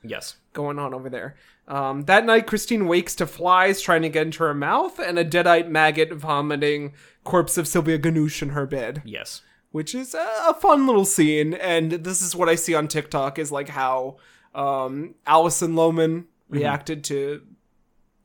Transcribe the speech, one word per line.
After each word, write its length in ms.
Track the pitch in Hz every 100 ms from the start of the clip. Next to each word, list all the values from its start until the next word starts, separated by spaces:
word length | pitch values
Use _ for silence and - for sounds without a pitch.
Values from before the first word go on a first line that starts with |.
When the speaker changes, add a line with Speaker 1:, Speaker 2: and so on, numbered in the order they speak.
Speaker 1:
Yes. 340 | 113 110 - - _
Speaker 2:
going 260 | - 143 143
on 120 | 139
over 160 | 131 131
there. 280 | 123 123 143 _ _ -
Um, 360 | 139 135 139
that 240 | 143 196 226
night, 200 | 226 226
Christine 420 | 214 - 226 180
wakes 260 | 175 175
to 120 | - 165
flies 540 | - 175 185 190 196
trying 220 | - 165
to 80 | 160
get 160 | 156 160
into 160 | 156
her 80 | 160
mouth 460 | 143 143 233 359 -
and 200 | 196 170
a 60 |
Deadite 420 | 165 170 170 170 170
maggot 440 | 156 156 156 160
vomiting 800 | 165 156 143 151 143 147 147 143 - - _
corpse 340 | - 180 165 -
of 100 | 160
Sylvia 320 | 175 156 160
Ganush 440 | 165 160 147 -
in 80 | 143
her 160 | 143 135
bed. 340 | 139 117 147 123
Speaker 1:
Yes. 340 | 104 - - _ _ _
Speaker 2:
Which 240 | 156 151
is 180 | 247 262
a, 140 | 320 339 220 330
a 60 |
fun 340 | 320 403 294 269
little 200 | 214 196
scene, 480 | - 151 151 151
and 360 | 185 185 170 160
this 280 | 170 175 185
is 160 | 180 175
what 140 | 170
I 40 | 165
see 180 | -
on 120 | 160 151
TikTok, 520 | 151 143 151 135 139
is, 120 | 147
like, 180 | 143 151
how, 480 | 135 131 131 131 135 _ _ _
um, 600 | - 139 135 131 139 165 - -
Alison 480 | 160 165 - 170
Lohman 500 | 165 165 165 160 165
Speaker 1:
Mm-hmm. 300 | 170 _ - 143
Speaker 2:
reacted 440 | 147 143 - 156
to, 360 | 143 139 139 147 _ _ _ _ _ _ _ _